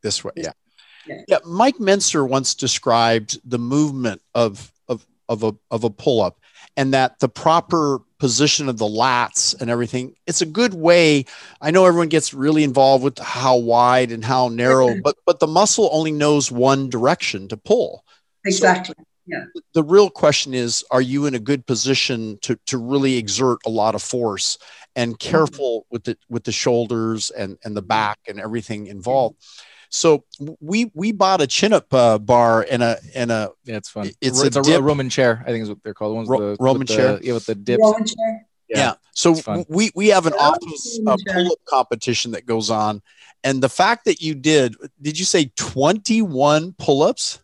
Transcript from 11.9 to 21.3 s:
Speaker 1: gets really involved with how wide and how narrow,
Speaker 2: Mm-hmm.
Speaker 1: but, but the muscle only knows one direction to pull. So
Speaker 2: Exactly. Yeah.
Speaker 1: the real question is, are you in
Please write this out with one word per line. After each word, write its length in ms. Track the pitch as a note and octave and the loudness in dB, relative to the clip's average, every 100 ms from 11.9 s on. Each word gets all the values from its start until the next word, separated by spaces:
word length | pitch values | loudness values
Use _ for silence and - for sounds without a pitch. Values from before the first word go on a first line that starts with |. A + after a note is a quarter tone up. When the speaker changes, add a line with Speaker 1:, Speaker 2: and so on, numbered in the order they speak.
| E3+ E3 | 4 2
Speaker 1:
gets 240 | D#3 - | 0 0
really 320 | C#3 C#3 D#3 | -4 0 2
involved 400 | D3+ C3 C3+ C3+ | 2 4 4 4
with 140 | C3+ B2+ | 2 -6
how 380 | - - C3 B2+ | -10 -4 2 2
wide 560 | A#2 A#2 B2 B2+ B2 | 2 2 4 4 0
and 120 | A#2 | -4
how 240 | A2+ B2+ B2 | -2 0 0
narrow, 400 | A#2 B2 C3 B2+ | 0 2 4 4
Speaker 2:
Mm-hmm. 120 | G#2 | 2
Speaker 1:
but, 140 | C#3+ - - | -2 -2 -2
but 140 | E3+ | 0
the 60 | D#3+ | 2
muscle 400 | D#3+ G#3 - G3+ | 2 2 2 2
only 200 | D#3 D#3+ | 2 -2
knows 380 | D3+ D3 D3 C3+ | 0 2 2 0
one 380 | A#2+ B2+ C3+ C3+ | 0 2 2 -2
direction 600 | A#2+ B2 F3 - G2+ F#2+ | -2 0 0 -4 -8 -10
to 80 | G#2+ | -14
pull. 480 | - A#3 G3 - _ _ _ _ | 0 0 0 -6 _ _ _ _
So 40 | G3 | -6
Speaker 2:
Exactly. 460 | F#3 F#3+ F3+ - - _ _ - | 2 2 2 -2 -16 _ _ -14
Yeah. 180 | C3+ - E4+ _ | -14 -12 -20 _
Speaker 1:
the 80 | E3 | -2
real 260 | D3+ F#3+ G3+ | 4 4 4
question 420 | - D3+ C#3+ - | 4 2 2 -2
is, 300 | B2+ A#2+ A2+ - | -4 -2 -4 -2
are 100 | B2+ | 0
you 260 | B2+ C#3 | 0 -2
in 80 | C#3+ | -2